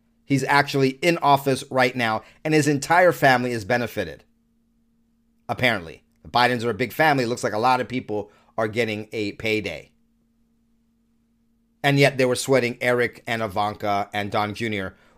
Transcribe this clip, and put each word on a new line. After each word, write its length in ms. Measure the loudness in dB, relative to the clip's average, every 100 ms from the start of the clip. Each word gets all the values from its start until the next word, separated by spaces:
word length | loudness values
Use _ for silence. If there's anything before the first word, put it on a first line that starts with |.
| _ _ -4
He's 180 | -2
actually 460 | 2 2 2 0 0 2
in 160 | 0 2
office 440 | 4 2 2 -2 -2
right 240 | 0 0 0
now, 280 | -2 -2 -8 _
and 100 | 0
his 140 | 2 2
entire 460 | 0 2 4 4
family 380 | 6 4 4 2
is 100 | -4
benefited. 640 | -2 -2 -2 -6 -8 -10 _ _ _ _ _ _ _ _ _ _ _ _ -10
Apparently. 540 | -2 0 -2 -6 -18 _ _
The 60 | -4
Bidens 360 | 2 2 0 -4
are 60 |
a 20 |
big 180 | -4 -4
family. 320 | 0 2 2
It 40 | 0
looks 160 | -2
like 100 | -4
a 40 | 0
lot 220 | 2 0
of 80 | -2
people 440 | -8 -6 -8 -8 _ _ -6
are 100 | -4
getting 400 | -2 -4 -6 -8
a 180 | -6 -6
payday. 580 | -4 -2 -2 -2 -10 -16 _ _ _ _ _ _ _ _ _ _ _ _ _ _ _ _ _ _ _
And 160 | 0 2
yet 200 | 2 2
they 80 | 0
were 100 | 0
sweating 420 | 2 2 2 -2
Eric 420 | 0 0 0 -4 -6
and 160 | -4
Ivanka 680 | -4 -2 -4 -2 -2 -2 -2
and 180 | -6 -4
Don 240 | -2 -4
Junior, 440 | -4 -6 -4 -6 -12 _